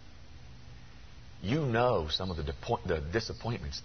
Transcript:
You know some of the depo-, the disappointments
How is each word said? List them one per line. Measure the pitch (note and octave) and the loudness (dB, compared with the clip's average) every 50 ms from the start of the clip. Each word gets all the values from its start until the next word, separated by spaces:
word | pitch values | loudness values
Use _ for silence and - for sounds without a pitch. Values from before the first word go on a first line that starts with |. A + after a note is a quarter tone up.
| - - - - - - - - - - - - - - - - - - - - - - - - - - - - | -14 -14 -14 -14 -14 -14 -14 -14 -14 -14 -14 -14 -14 -14 -14 -14 -14 -14 -16 -16 -16 -14 -14 -14 -14 -14 -12 -4
You | - F#2+ C3 D#3+ | 0 2 4 4
know | D3+ B2+ A2+ A#2 B2 B2 A#2 F2+ D#2 D2+ | 4 4 6 6 8 8 6 6 4 2
some | - - F#2 F#2+ | 0 0 0 0
of | E2+ | 0
the | D#2+ D2+ | 0 -2
depo-, | C#2+ C#2+ - - - A#2 - - | -2 -2 -4 0 0 0 2 2
the | F#2 E2+ D#2 | 2 2 2
disappointments | D2 D#2+ F2+ A2+ - - F#2 - - A2+ A#2+ - - D2 - - | 2 2 2 2 2 0 -6 -4 -2 -2 -2 -2 -4 -6 -6 -6